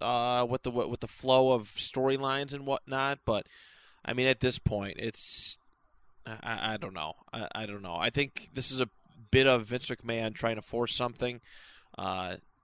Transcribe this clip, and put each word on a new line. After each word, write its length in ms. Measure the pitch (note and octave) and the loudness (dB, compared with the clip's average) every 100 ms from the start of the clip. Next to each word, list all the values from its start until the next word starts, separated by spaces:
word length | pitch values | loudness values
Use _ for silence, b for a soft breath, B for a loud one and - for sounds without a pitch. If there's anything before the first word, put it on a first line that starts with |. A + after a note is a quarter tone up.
uh, 440 | A#2 A#2+ A#2+ B2 A#2+ | 0 0 2 2 2
with 140 | B2+ | 0
the, 60 | B2+ | -2
with 300 | A#2+ G#2+ A#2+ | -2 -2 -4
the 80 | A2+ | -8
flow 440 | - C3 C3 C3 | -4 6 6 8
of 160 | B2 G2+ - | 4 0 -4
storylines 760 | - C3+ C3+ C3+ C3+ C3+ C#3+ | -4 0 2 2 0 -2 -4
and 140 | C#3+ C#3 | -6 -4
whatnot. 540 | C3+ - C3+ C#3 C#3 | -4 -2 0 0 0
But 220 | - G#2 - b b b b b | 0 -2 -2 b b b b b
I 80 | - | -4
mean, 140 | B2 C3 | 2 2
at 140 | B2+ | 4
this 180 | B2+ - | 2 0
point, 380 | - G#2 G2 - | -2 -2 -2 -2
it's, 600 | A2 - - - - - _ _ _ _ - - - | -4 -4 -4 -2 -2 -6 _ _ _ _ -20 -18 -12
I, 100 | A2 | -10
I, 320 | - A2 A2 | -6 -4 -4
I 20 | A2 | -4
don't 180 | G2 | -6
know. 200 | F#2 D#2 - - | -8 -8 -10 -12
I, 160 | A#2 G#2 | -10 -8
I 120 | - G#2+ | -8 -8
don't 160 | G2+ | -8
know. 140 | F#2 E2+ | -8 -2
I 140 | A2 | 0
think 380 | C#3+ C#3 - - | 0 -2 -6 -10
this 160 | C3 - | -4 -2
is 100 | C3 | 0
a 80 | B2 - _ - A2+ | -2 -4 _ -20 4
bit 160 | C3 C3+ | 6 8
of 200 | B2 G#2+ | 6 2
Vince 220 | B2 - | -4 -4
McMahon 460 | B2 A#2 A2+ A2 | -6 -4 -2 -2
trying 220 | G#2 A#2 G#2+ | 0 0 0
to 60 | |
force 320 | - A#2 A#2+ | -4 -2 0
something, 460 | - B2 - B2 A#2+ b b b b b - | 0 -2 -2 -4 -4 b b b b b -6
uh, 400 | F#2+ F#2 F#2 F#2 - _ | -4 -4 -6 -8 -14 _